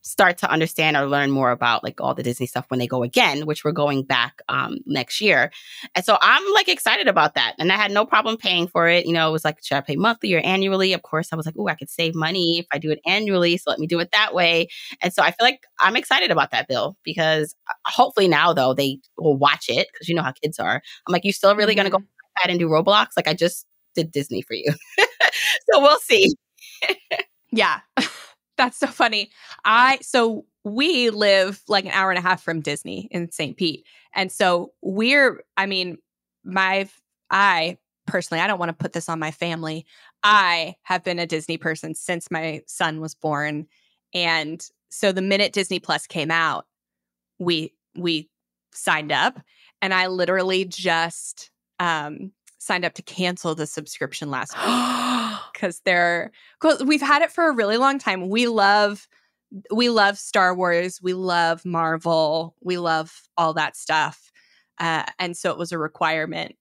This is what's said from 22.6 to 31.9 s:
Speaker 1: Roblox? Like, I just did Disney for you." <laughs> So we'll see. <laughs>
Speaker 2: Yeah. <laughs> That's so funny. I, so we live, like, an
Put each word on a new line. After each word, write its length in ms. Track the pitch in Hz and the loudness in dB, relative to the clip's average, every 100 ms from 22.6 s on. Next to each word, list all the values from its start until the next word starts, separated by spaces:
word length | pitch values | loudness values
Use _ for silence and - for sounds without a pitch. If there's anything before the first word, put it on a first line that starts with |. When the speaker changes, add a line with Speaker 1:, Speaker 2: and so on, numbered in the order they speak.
| 170 | 2
Speaker 1:
Roblox? 380 | 156 190 214 - - | 2 4 4 2 -2
Like, 100 | - | -2
I 60 | |
just 320 | 170 170 - - _ _ - | 0 0 -2 -16 _ _ -4
did 160 | 165 | -2
Disney 300 | 143 139 104 | -4 -4 -6
for 120 | - | -6
you." 180 | 113 - 170 - - | -4 -4 -4 -4 0
<laughs> 60 | 508 - - - - - - | 0 2 0 0 -2 0 4
So 80 | - | 6
we'll 180 | 285 302 | 6 4
see. 340 | - 220 196 294 _ _ - - | 4 4 6 2 _ _ -20 -8
<laughs> 680 | - 381 _ - - _ _ | -6 -6 _ -8 -8 _ _
Speaker 2:
Yeah. 280 | 220 190 151 _ - | 0 2 0 _ -6
<laughs> 600 | - - - _ _ - | -6 -8 -20 _ _ -2
That's 200 | 247 - | -2 0
so 100 | - | -6
funny. 420 | - 233 214 202 _ - - - | 0 0 0 -6 _ -20 -6 2
I, 320 | 226 254 269 | 4 4 2
so 440 | - 254 226 214 - _ | 0 2 2 -2 -10 _
we 460 | 208 220 302 294 240 | -8 -2 0 2 0
live, 520 | 208 208 196 190 196 - | 2 4 6 4 -2 -2
like, 180 | 202 | -2
an 60 | 196 | 0